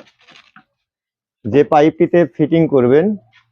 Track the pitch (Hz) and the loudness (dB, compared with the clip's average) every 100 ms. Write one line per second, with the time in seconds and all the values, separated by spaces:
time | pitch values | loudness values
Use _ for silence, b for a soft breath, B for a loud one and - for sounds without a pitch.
0 | - _ _ - _ _ _ _ _ _ | -12 _ _ -20 _ _ _ _ _ _
1 | _ _ _ _ 107 127 - 151 156 - | _ _ _ _ -4 -2 0 2 0 -2
2 | 165 175 160 - 151 165 156 139 120 143 | -2 0 -2 -4 -2 0 0 0 2 2
3 | 196 202 _ _ _ | 0 -6 _ _ _